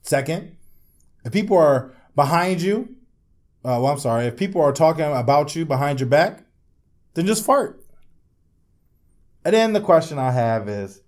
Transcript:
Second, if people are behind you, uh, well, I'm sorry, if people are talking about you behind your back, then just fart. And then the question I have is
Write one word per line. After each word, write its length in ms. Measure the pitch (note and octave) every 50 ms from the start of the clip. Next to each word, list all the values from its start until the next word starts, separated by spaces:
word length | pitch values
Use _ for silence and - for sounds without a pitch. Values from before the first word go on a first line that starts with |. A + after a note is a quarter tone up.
Second, 560 | _ - D3 C#3 C3 C3+ D#3+ F#3 - - - - - - - _ _ _ _ _ _ _ _ _ _
if 80 | A#2+
people 260 | A2+ G3+ G#3+ G#3+ G#3+
are 360 | F3+ D#3+ D3 C#3 B2+ B2+ - - - _ _ _
behind 480 | C#3+ C#3+ C3+ E3 E3+ F3 F#3 F#3 E3+
you, 280 | E3+ F#3+ G#3 A3+ B3 - - - _ _ _ _ _ _ _ _ _ _ _ _ _
uh, 160 | B2+ B2+ A#2+
well, 80 | B2+
I'm 120 | C#3 D3 C3+
sorry, 260 | - C3 A2+ A#2 A#2+
if 100 | A#2+ A#2
people 260 | - G3 G3 G3 F3+
are 120 | D3+ C#3+ C3+
talking 320 | - D#3+ D#3+ E3 D#3 D#3+
about 500 | D3 C#3+ B2+ A#2+ A#2 C#3 D3 D3+ D3 -
you 100 | D#3+ E3
behind 360 | D#3 C#3 B2+ C#3+ C#3+ C#3+ C3
your 80 | C3 A#2+
back, 340 | C3 D3 E3+ G#3 - - _ _ _ _ _ _ _ _ _ _ _ _ _ _ _
then 120 | - E3+
just 200 | F#3+ A3 G#3+ -
fart. 360 | - C4+ C#4+ A3 - - - - - - - - - _ _ _ _ _ _ _ _ _ _ _ _ _ _ _ _ _ _ _ _ _ _ _ _ _ _ _
And 80 | E3 G3+
then 160 | A3 A3+ A3 G#3+
the 60 | G#3
question 360 | G#3+ F#3 F3 D#3+ D#3+ - D3+ C#3
I 120 | C3 B2+
have 360 | B2+ B2+ A#2 A2+ A2+ A2 G2+
is 340 | G#2 G#2 G2+ G2 F#2+ - - _